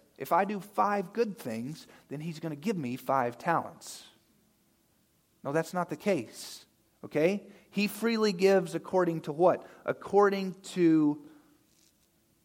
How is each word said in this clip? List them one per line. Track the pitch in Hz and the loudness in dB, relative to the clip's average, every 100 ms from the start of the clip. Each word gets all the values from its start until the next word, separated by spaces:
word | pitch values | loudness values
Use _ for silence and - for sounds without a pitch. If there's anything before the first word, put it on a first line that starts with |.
| _ - | _ -14
if | 202 | 0
I | 175 | 0
do | 196 202 | 2 -4
five | - - 202 202 185 | -6 -2 0 0 -4
good | 226 233 180 | -4 -4 -4
things, | 123 113 127 160 - - - | -8 -8 -8 -12 -18 -20 -14
then | 143 | -10
he's | 165 156 | -10 -8
gonna | 165 143 | -10 -6
give | 175 185 | -4 -4
me | 123 127 | -4 -6
five | - 135 120 - | -2 0 0 -4
talents. | 170 156 107 - - - - _ _ _ _ _ _ _ _ _ _ _ _ _ | -2 -2 -2 -14 -18 -18 -20 _ _ _ _ _ _ _ _ _ _ _ _ _
No, | 135 | -4
that's | 156 160 | -2 -2
not | 185 175 | -4 -6
the | 151 | -4
case, | 208 170 107 - - - - _ _ _ | -2 -2 -2 -12 -16 -18 -20 _ _ _
okay? | - 147 165 202 - - _ | -6 0 2 0 -8 -20 _
He | 196 208 | -2 -2
freely | - 226 220 214 | 0 -2 2 0
gives | 175 190 196 165 | 4 6 6 2
according | 160 - 185 175 160 | -6 -2 0 2 0
to | 160 | -6
what? | 147 175 - - - | 2 4 4 -4 -10
According | - 170 - 196 202 196 190 - - | -6 -6 0 4 4 2 -6 -10 -10
to | 185 165 160 147 147 - - _ _ _ _ _ _ _ _ _ _ | 2 6 6 4 0 -8 -20 _ _ _ _ _ _ _ _ _ _